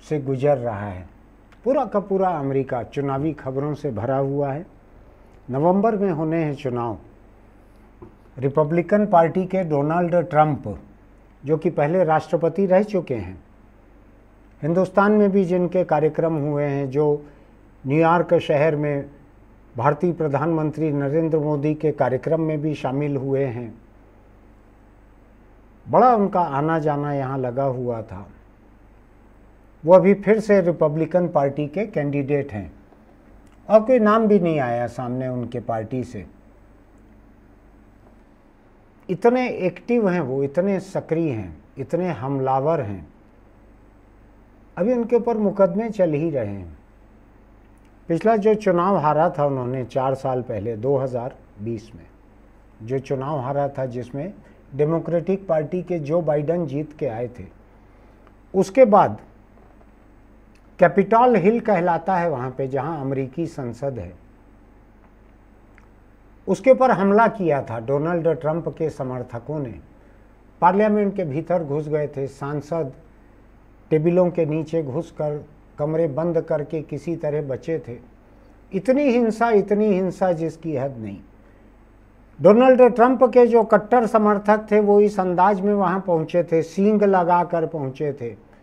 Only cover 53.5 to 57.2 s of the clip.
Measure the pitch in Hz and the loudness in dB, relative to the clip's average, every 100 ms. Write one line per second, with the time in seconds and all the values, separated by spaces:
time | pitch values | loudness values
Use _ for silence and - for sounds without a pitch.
53.5 | 143 139 135 131 123 117 139 180 - - | -4 -4 -4 -8 -8 -10 -10 -10 -14 -20
54.5 | - - 135 151 165 160 170 175 190 196 | -20 -14 -2 0 0 -2 -4 -2 -4 -2
55.5 | 156 143 180 180 175 139 175 156 151 147 | -2 -2 -6 -6 -6 -2 -2 0 -2 0
56.5 | 175 151 139 151 - 135 110 | -2 -2 -6 -8 -6 -6 -6